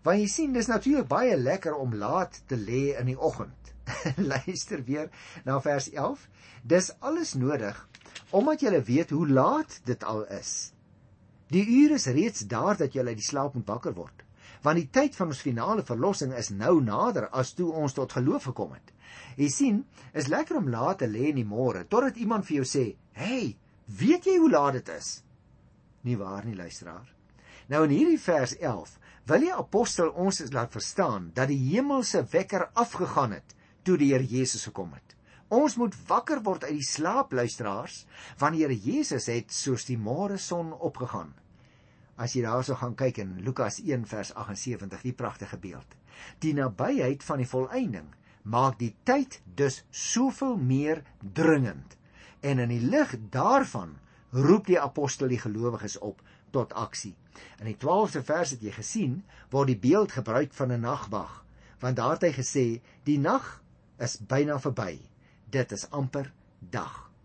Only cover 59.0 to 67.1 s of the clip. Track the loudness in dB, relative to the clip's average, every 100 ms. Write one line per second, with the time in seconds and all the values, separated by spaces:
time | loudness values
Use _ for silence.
59 | -2 -2 -10 -20 -2 2 2 4 6 6
60 | 4 -2 0 0 0 -2 -2 0 -2 -4
61 | -4 -6 -8 -16 -20 -20 -20 -6 -2 0
62 | 0 2 2 0 -2 0 0 0 _ -8
63 | 0 2 4 2 -2 -18 _ -20 _ -6
64 | -6 -6 -2 0 2 0 -2 -4 -6 -8
65 | -18 _ _ _ -4 -2 -2 -4 -6 -6
66 | -4 -4 -8 -14 _ _ -8 -8 -8 -12
67 | -20